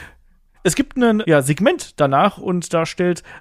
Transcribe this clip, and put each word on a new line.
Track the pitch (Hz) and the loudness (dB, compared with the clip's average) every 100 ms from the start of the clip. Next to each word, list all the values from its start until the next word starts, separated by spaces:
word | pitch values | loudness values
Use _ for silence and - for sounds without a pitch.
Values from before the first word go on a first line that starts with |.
| - - _ _ _ _ | -20 -20 _ _ _ _
Es | 185 | -2
gibt | - 269 262 | -2 -4 0
ein, | 240 214 208 | 0 2 2
ja, | 147 | 2
Segment | 131 151 226 359 - - | 2 0 0 0 -4 -2
danach | 143 135 196 - | 0 2 2 -2
und | - 180 - | -4 -4 -2
da | 170 160 | -4 -4
stellt | - 180 170 - - | -2 -2 -2 -8 -10